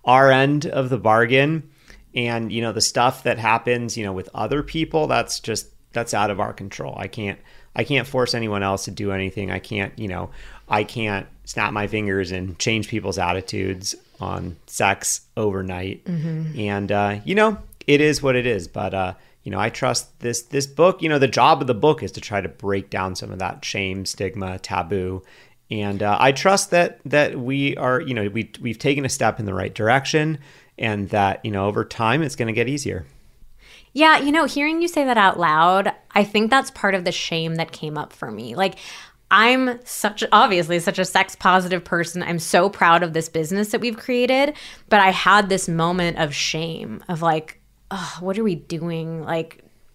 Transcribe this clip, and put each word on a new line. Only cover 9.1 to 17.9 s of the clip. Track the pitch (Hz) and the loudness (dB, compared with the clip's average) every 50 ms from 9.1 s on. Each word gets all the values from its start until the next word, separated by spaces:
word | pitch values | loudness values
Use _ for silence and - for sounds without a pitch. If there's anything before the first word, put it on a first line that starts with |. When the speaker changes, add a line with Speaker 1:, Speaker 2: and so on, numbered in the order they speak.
Speaker 1:
anything. | 98 95 95 95 - 104 98 92 | -2 -2 -4 -4 -6 -6 -6 -6
I | 95 92 | -6 -8
can't, | - - - 101 98 - - - | -8 -6 -6 -6 -6 -6 -8 -10
you | 113 98 | -8 -8
know, | 90 90 90 87 - - - - - - - - | -6 -8 -8 -10 -12 -18 -18 -20 -20 -20 -6 -2
I | 107 104 107 | -2 -2 -2
can't | - - 120 110 104 101 98 - - - - - | -2 -4 -4 -4 -2 -2 -4 -6 -10 -18 -20 -18
snap | - - 117 107 - | -10 -4 -2 -2 -2
my | - 104 104 | -2 -4 -4
fingers | 98 107 107 107 101 95 98 95 85 | -2 -2 -4 -2 0 0 -2 -2 -2
and | 92 92 92 95 85 - | -4 -8 -8 -8 -8 -4
change | - 120 113 110 104 - | -2 -2 0 -2 -2 -4
people's | - 107 90 98 90 95 | -6 -6 -4 -4 -4 -2
attitudes | 90 87 90 95 95 - - 104 95 95 92 90 95 - - - _ _ _ _ | -2 -2 -2 -4 -4 -6 -6 -6 -4 -4 -6 -6 -8 -10 -10 -10 _ _ _ _
on | 95 92 92 92 90 90 87 - _ | -8 -8 -6 -6 -8 -10 -12 -14 _
sex | - - - 110 98 98 - - - - - _ _ _ | -14 -4 0 2 2 0 0 -2 -6 -6 -6 _ _ _
overnight. | - 110 104 95 95 92 92 92 90 92 95 - - _ | -2 -2 -2 -2 -2 -6 -6 -6 -8 -8 -8 -10 -10 _
Speaker 2:
Mm-hmm. | 190 175 160 151 165 160 156 160 160 151 120 | -6 -6 -4 -4 -4 -6 -6 -6 -6 -6 -6
Speaker 1:
And, | 107 101 101 101 101 95 | -4 -4 -2 -4 -2 0
uh, | 104 101 101 101 101 104 104 | 0 0 0 0 -2 -4 -6
you | 151 185 | -2 0
know, | 214 214 220 202 - - - - _ - | 2 2 2 0 -4 -12 -20 -20 _ 0
it | - | 2